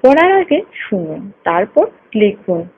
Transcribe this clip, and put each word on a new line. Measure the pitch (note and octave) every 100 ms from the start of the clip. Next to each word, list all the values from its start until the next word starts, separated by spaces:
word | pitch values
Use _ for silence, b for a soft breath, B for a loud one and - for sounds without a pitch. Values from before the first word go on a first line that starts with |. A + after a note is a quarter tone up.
পড়ার | B3+ D4 F4 G4
আগে | F4 D4 - -
শুনুন, | - G3 D#3+ D#3 G3 -
তারপর | - E3+ G#3+ - A3 _ _ A3
লিখুন। | G#3 G3+ - E3+ F3